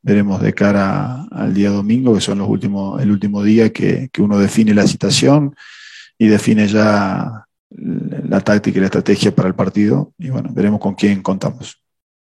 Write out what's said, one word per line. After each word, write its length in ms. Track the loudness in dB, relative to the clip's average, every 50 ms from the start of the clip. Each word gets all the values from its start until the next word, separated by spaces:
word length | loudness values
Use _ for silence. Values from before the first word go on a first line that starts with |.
veremos 400 | -2 0 2 2 2 0 -2 -2
de 140 | -2 -2 0
cara 720 | 0 0 2 2 2 0 0 -2 -2 -4 -6 -8 -10 -12 -12
al 200 | -8 -6 -4 -2
día 180 | 0 0 0 0
domingo, 440 | 0 0 0 0 0 2 2 2 2
que 60 | 2
son 180 | 0 -2 -4 -2
los 100 | -2 -2
últimos, 540 | -2 -2 -2 -4 -4 -4 -6 -6 -6 -2
el 80 | 0 0
último 320 | 0 0 0 -2 -2 0
día 300 | 2 4 4 4 4 2
que, 360 | 0 -2 -2 -2 -2 -2 -4 -6
que 100 | -2 -2
uno 160 | 0 0 2 0
define 340 | 0 0 2 2 2 4
la 140 | 4 4 4
citación 720 | 2 2 0 -2 0 0 2 4 4 4 4 2 0 -6 -10 -20 -20 -20 -20 -20 -20 -20 -20 -20 -10 _
y 120 | 2 4 4
define 400 | 4 4 2 2 2 2 2 2
ya 760 | 2 2 2 2 2 0 0 -2 -4 -4 -6 -8 -10 -12 -18 _ _ _ _ _
la 680 | -18 -12 -8 -8 -6 -6 -6 -8 -8 -8 -6 -2 -2 -2
táctica 380 | 0 2 0 0 0 0 0 0
y 20 |
la 60 | 0
estrategia 480 | 0 0 0 0 2 2 2 2 0 0
para 140 | 0 0 0
el 80 | 0
partido. 560 | -2 -4 -2 0 0 2 2 2 0 -2 -4 _ -12
Y 120 | -10 -8
bueno, 200 | -6 -6 -6 -6
veremos 280 | -4 -2 0 0 0 0
con 140 | -2 -4 -4
quién 280 | 0 0 0 0 0
contamos. 600 | -2 -4 -4 -4 -4 -6 -6 -8 -14 -20 -20 _ _ _ _ _ _ _ _ _ _